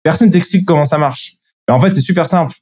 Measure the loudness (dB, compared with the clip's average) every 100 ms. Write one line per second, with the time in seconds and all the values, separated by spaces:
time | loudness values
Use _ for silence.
0 | 0 2 2 2 0 -2 0 0 0 0
1 | -2 -4 -16 _ _ _ -2 2 2 0
2 | -2 -2 0 -2 -2 -8